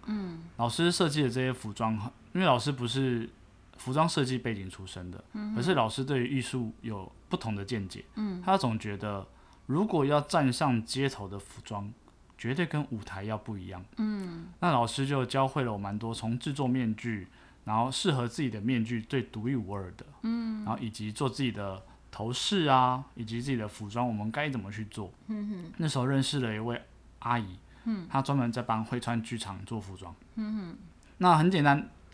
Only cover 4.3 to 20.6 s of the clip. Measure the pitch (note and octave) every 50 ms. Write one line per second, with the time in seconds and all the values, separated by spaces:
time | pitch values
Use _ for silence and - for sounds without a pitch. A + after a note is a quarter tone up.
4.3 | B2+ A#2+ A2+ A#2+ A2 G2+ F#2+ F#2 - - F#2+ F#2 - F#2 F2+ F2+ F2 F#2 - -
5.3 | - - G#3 G#3 A3 - B2 F3 F3+ C3+ A2+ A2 - C3+ C3 C#3 C#3+ B2+ A#2+ B2
6.3 | C#3 C3 A#2+ - - B2+ A#2 A2 - - - A2+ G#2+ G2 F#2 - - - - -
7.3 | - - - A2+ G#2 G2+ G2 - A#2+ G#2+ F#2+ F2+ - - - - - G#3+ G#3+ G3+
8.3 | F3+ F3+ F3+ F#3 F#3+ F#3+ - B2 A2+ G#2+ - G#2+ G2+ F#2+ G#2+ G#2+ G2+ G2 - -
9.3 | - - - - - - - - C3 E3+ A3 A3 F#3 D#3 C3+ C#3+ D3 D3 C#3+ -
10.3 | - E3 C#3 B2+ A#2+ - D#3+ C#3 A#2+ A2 A2+ - - C3 C#3 C3+ - - G2+ F#2
11.3 | G2+ G2 - - - - - - A2 G2+ G2+ G#2 A#2 - - - - - - -
12.3 | - - - A#2 C3+ E3 F3 - - D3 C#3+ - A#2+ G#2 G2 - F#2+ G2 G2+ A2
13.3 | A2 G#2+ - - G#2+ F#2+ F2+ F#2 F#2 F2+ F#2 - - - G#3+ G#3+ G#3 G3+ F#3+ F3+
14.3 | E3 E3 E3+ F3+ - - F3 F3 D3 A#2+ A#2+ A2+ - C#3 C3+ C3+ C#3+ C3+ B2 -
15.3 | - C3+ C3+ C3 - C#3 B2+ A#2+ G#2+ G2+ G2+ G2+ G#2 G#2+ A#2 A2+ A#2 - A2+ A2+
16.3 | A#2 B2 - D#3 C3+ C#3+ C#3 B2 B2+ C3 A#2+ A2 G#2+ G#2+ - A#2 A2 G2+ F2+ -
17.3 | - - - - - - - G#2+ G#2+ A2 A#2+ C3 C3 - - F#3 C#3+ B2+ A#2+ A#2
18.3 | - - D3 A#2+ G#2+ G#2+ G2 B2 C3 A#2 A2 A2+ A#2+ A2 G#2+ - C#3+ C3 - -
19.3 | - A2 G#2+ B2+ C#3 A#2+ G2 F#2 G2+ G2 F#2+ F2+ - - - - C#3+ - - A3+
20.3 | A3+ A#3 A3+ A3+ A3 G#3+